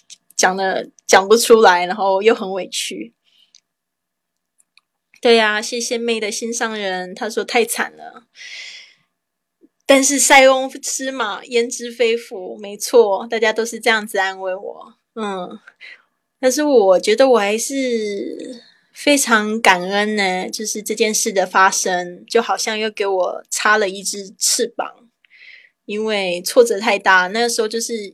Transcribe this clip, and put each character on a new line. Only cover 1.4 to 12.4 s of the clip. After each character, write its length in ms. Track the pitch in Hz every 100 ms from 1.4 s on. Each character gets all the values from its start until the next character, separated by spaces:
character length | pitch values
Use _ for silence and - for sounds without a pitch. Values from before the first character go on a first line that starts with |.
| 233 226
来， 240 | 208 175 180
然 100 | 196
后 260 | 196 190
又 120 | 214
很 180 | 226 196
委 160 | 190 180
屈。 460 | - - 190 226 _ _ _ _ _ _ _ _ _ _ _ _ _ _ _ _ _ _ _ _ _
对 180 | 240 233
啊， 220 | 214 214
谢 180 | 214 240
谢 200 | 233 233
妹 200 | 233 226
的 120 | 208
心 200 | 226 233
上 260 | 233 226 214
人， 360 | 202 185 180
她 160 | 190 165
说 140 | -
太 200 | 202 240
惨 320 | 233 - 208 -
了。 280 | 78 247 _ - - - - - - _ _ _ _ _ _ _ _ _ -
但 180 | 269
是 160 | 269 277
塞 280 | - 277 262
翁 220 | 269 262 269
失 280 | - - 269
马， 320 | 269 220 190 -
焉 240 | 240 240
知 220 | - 240
非 260 | 233 233 233
福？ 400 | 233 214